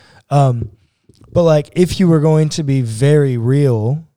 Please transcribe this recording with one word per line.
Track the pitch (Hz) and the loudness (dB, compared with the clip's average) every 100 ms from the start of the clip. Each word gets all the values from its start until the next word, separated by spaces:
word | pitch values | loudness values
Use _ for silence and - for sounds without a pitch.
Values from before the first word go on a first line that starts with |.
| _ _ _ | _ _ _
Um, | 143 135 120 110 - _ _ _ _ - | 0 0 0 -8 -14 _ _ _ _ -6
but, | 180 | 0
like, | 165 151 - 165 | 2 0 -2 -2
if | 175 - | -2 0
you | 180 | 2
were | 160 | 2
going | 156 156 156 | 2 0 0
to | 165 | -2
be | 139 135 | -2 -2
very | 117 110 139 151 139 120 | -4 -2 2 2 0 -2
real, | 117 143 139 113 113 151 160 | 0 0 0 0 -2 -4 -8